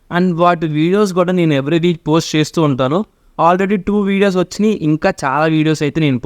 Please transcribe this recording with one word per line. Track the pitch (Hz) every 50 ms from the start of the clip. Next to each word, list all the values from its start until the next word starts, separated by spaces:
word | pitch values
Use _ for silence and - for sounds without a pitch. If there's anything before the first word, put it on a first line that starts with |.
| _ _ 165
and | 175 185 185 170 160
వాటి | 175 175 175 160 170 156 147 151
వీడియోస్ | 156 170 185 208 214 196 175 180
కూడా | 180 175 185 180
నేను | 170 160 147 135
every | 135 139 165 165 160
week | 180 170 160 _ 151
పోస్ట్ | 151 165 - - -
చేస్తూ | 156 151 - - 175 160 147
ఉంటాను. | 139 127 131 131 147 190 214 - _ _ _ _ _ - 160
Already | 165 180 185 196 190 208 196 170
టూ | - 202 208 202 196
వీడియోస్ | 196 196 202 202 180 185 175
వచ్చినాయి, | 175 - - 202 220 208 - - 151
ఇంకా | 156 156 - 190 190 - -
చాలా | 135 131 147 156 165 160
వీడియోస్ | 156 151 156 156 - 156
అయితే | 143 - 165 160
నేను | 143 131 117 -